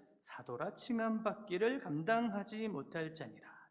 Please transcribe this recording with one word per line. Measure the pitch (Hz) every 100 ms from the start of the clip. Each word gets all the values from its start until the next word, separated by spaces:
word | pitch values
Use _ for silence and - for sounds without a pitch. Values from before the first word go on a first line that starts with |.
| - _
사도라 | - - - - 170
칭함받기를 | 208 - 233 226 220 220 - - 180 220 269
감당하지 | 185 147 165 226 233 202 196 214 220
못할 | 160 - 165 160
자니라." | 160 - - - - -